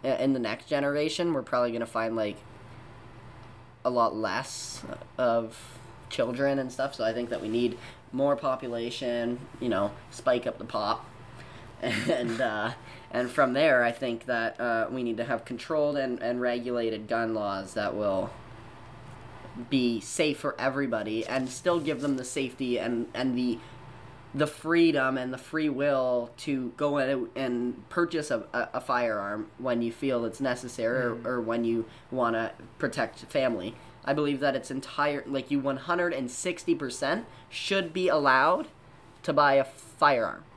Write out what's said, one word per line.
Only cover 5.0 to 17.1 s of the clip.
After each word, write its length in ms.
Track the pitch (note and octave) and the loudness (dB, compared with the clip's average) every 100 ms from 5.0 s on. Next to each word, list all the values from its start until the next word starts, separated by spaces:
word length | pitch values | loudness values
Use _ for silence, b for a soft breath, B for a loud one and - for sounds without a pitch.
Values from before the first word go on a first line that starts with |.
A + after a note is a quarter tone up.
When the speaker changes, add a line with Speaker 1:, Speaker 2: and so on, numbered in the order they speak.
| - - | -12 0
Speaker 1:
of 400 | B2 A#2 A2+ - - - - - - | 4 4 0 -10 -16 -16 -18 -18 -10
children 500 | - A#2+ B2 C#3 C#3 | -2 -2 2 2 2
and 100 | B2+ | -2
stuff. 240 | - C#3 | -2 -4
So 100 | - | 0
I 80 | - | 0
think 180 | A#2 A#2+ | 0 -2
that 120 | A#2 | -4
we 60 | G#2+ | 0
need 280 | A#2 A#2+ A2 B B - | 2 2 0 B B -8
more 240 | B2+ C#3 C#3 | 0 2 2
population, 1000 | C#3 C3 B2+ A#2 A#2 A#2+ B2 A#2+ A#2 B2 C#3 - | 0 -2 -2 -4 -4 -4 -2 0 -2 -4 -8 -4
you 80 | B2+ | 0
know, 220 | G2 G2+ - - | 2 2 -2 -16
spike 360 | - - B2 A#2 | -4 2 2 2
up 120 | - | -6
the 60 | |
pop. 420 | - G#2+ G#2 - - | -6 -2 0 -2 -4
<laughs> 40 | - - B B B B - | -18 -18 B B B B -6
And, 580 | B2+ G#2 A#2+ B2+ A#2+ A2+ | -2 -2 0 0 0 0
uh, 300 | B2 G#2+ A2 C3 B B B | 0 0 -4 -4 B B B
and 200 | A#2+ B2 | -2 0
from 220 | C3+ C3+ | 4 4
there, 320 | B2+ D#3 B2+ | 6 6 6
I 80 | A#2+ | 4
think 320 | - C3 A2+ B2+ | 2 -4 -4 -2
that, 320 | A#2+ A2+ - | 0 0 -2
uh, 280 | A#2+ A2+ A2 | 0 2 0
we 120 | B2+ | -2
need 160 | A#2+ A2 | -2 -2
to 60 | |
have 200 | A#2+ A#2+ | -2 -2
controlled 520 | - A#2+ - D#3 D3 C#3+ | -4 -10 -2 2 2 2
and, 240 | C3 B2 | 0 -2
and 180 | A#2 B2 | -2 0
regulated 680 | B2 A#2+ A#2+ A#2+ A2+ G#2+ | 0 0 0 0 0 -2
gun 280 | G#2+ | -2